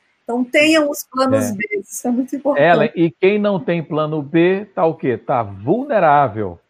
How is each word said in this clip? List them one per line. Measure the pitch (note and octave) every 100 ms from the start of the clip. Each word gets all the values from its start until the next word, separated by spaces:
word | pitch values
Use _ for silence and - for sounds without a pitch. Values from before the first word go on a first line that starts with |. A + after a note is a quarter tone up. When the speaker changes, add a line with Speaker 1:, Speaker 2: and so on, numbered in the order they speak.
| _ _
Speaker 1:
Então, | - A#3+
tenham | B3 D#4 D4+ D#4+ D4
os | D4
planos | - B3+ C4 C4+ -
Speaker 2:
É. |
Speaker 1:
Bs, | G3+ - G#4 -
isso | - B3
é |
muito | A#3+ C4
importante. | C#4 - C4
Speaker 2:
Ela, | D#3 E3+ - -
e | E3
quem | - F#3 G#3
não | G#3 G3
tem | C#3+ E3+
plano | D3+ D#3 D3+ D#3
B, | C#3 E3 F3 F#3+ G#3
tá | - E3
o | D3+
quê? | D3 A2+
Tá | - C3
vulnerável. | G#2 G2 A2+ A3 D4 A3+ E3 C#3+ C3+ G#2+ G2 E2+